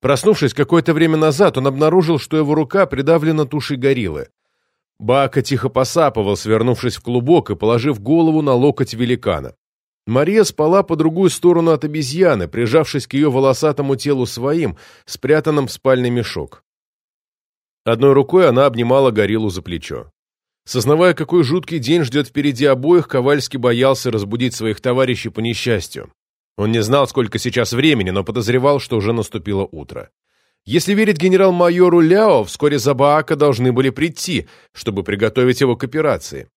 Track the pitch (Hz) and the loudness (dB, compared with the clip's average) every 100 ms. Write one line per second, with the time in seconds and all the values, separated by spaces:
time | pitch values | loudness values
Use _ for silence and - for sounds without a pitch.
0 | - 139 208 208 135 - 143 170 165 156 | 0 0 2 2 0 -2 0 0 2 2
1 | 165 156 156 139 190 135 135 135 156 180 | 2 2 0 2 0 2 -4 0 2 2
2 | 165 160 - 156 147 156 147 196 185 131 | 2 -2 -2 -2 0 0 0 0 0 -2
3 | 139 165 151 156 139 151 - 139 135 131 | 0 2 2 -2 -2 -4 -6 -2 0 0
4 | 98 73 65 _ _ _ _ _ _ _ | -2 -8 -12 _ _ _ _ _ _ _
5 | 107 131 139 - 123 139 131 131 131 170 | 0 2 2 -2 -2 -2 -2 -2 0 2
6 | 151 - 101 98 107 110 117 120 127 - | 0 0 -2 -2 0 0 0 -2 -4 -8
7 | - 120 123 170 - 98 107 117 127 120 | -4 -4 2 2 2 -4 0 0 0 -4
8 | 101 160 160 156 147 123 139 - - 110 | 0 2 2 0 2 2 2 0 -4 -4
9 | 120 123 113 80 65 - _ _ _ _ | -4 -2 -2 -4 -6 -16 _ _ _ _
10 | - 120 151 214 208 - 151 190 196 165 | -2 0 2 2 2 2 2 2 0 0
11 | 156 160 190 - 180 170 165 151 151 151 | 0 2 0 2 2 4 2 0 -2 -6
12 | 131 156 185 120 85 110 117 139 151 143 | -6 0 2 2 -2 -4 0 2 0 -4
13 | - 135 151 127 135 127 156 147 139 135 | -4 0 0 2 2 2 0 -2 -4 -4
14 | 143 139 123 - 127 165 143 82 - - | -2 -2 -2 -4 -4 -2 -4 -6 -16 -20
15 | _ - 131 151 156 151 135 - 135 127 | _ -10 0 0 2 -2 -2 -4 0 2
16 | 123 123 110 - 71 - _ _ _ _ | 2 -2 -4 -8 -12 -16 _ _ _ _
17 | _ _ _ _ _ _ _ _ - 117 | _ _ _ _ _ _ _ _ -4 2
18 | 139 139 135 180 175 120 139 117 120 131 | 4 4 4 4 4 4 2 2 0 2
19 | 135 107 101 110 107 90 87 87 - 69 | 2 2 0 0 -4 -6 -10 -12 -10 -14
20 | - _ _ _ _ _ - 127 113 151 | -14 _ _ _ _ _ -8 -4 0 4
21 | 180 170 151 175 135 170 - 165 120 170 | 4 2 0 0 2 -2 -4 -8 0 0
22 | 135 131 131 - 147 120 143 131 139 175 | 0 -2 -4 -2 -2 0 2 2 2 2
23 | 156 135 127 147 127 135 123 120 131 131 | 2 -2 0 0 -2 -2 0 2 2 0
24 | 127 113 101 110 123 - 110 104 127 123 | -2 -4 -4 -4 -4 -4 -6 -4 -2 0
25 | 131 127 113 101 113 113 - 110 82 - | 0 -2 -6 -6 -6 -4 -2 -2 -4 -14
26 | 52 _ _ _ _ - 104 117 107 139 | -16 _ _ _ _ -6 -2 0 2 2
27 | 131 - 113 104 127 123 113 117 151 139 | 0 -2 -4 -4 -4 -4 -4 0 0 0
28 | 92 95 92 113 107 123 131 143 - 117 | -2 -4 -4 -6 -2 0 2 0 -2 -4
29 | 101 117 107 113 82 98 98 80 69 64 | -2 -2 -4 -8 -6 -4 -4 -8 -14 -14
30 | - _ _ _ _ _ - 226 - 202 | -16 _ _ _ _ _ -2 -2 0 0
31 | 220 175 180 190 190 175 175 175 180 170 | 2 2 2 4 4 4 2 4 4 6
32 | 160 190 220 147 101 - 147 143 113 131 | 4 4 4 2 0 -2 0 0 0 2
33 | 143 151 151 151 147 117 127 120 135 131 | 2 2 0 0 2 2 0 2 0 0
34 | 160 - - 147 - _ _ - - 98 | -6 -6 -6 -6 -6 _ _ -10 -8 -6
35 | 95 101 110 131 127 123 139 120 131 147 | -6 -2 -2 0 0 2 0 -2 -4 -4
36 | 151 101 - 69 - | -2 -2 -6 -16 -16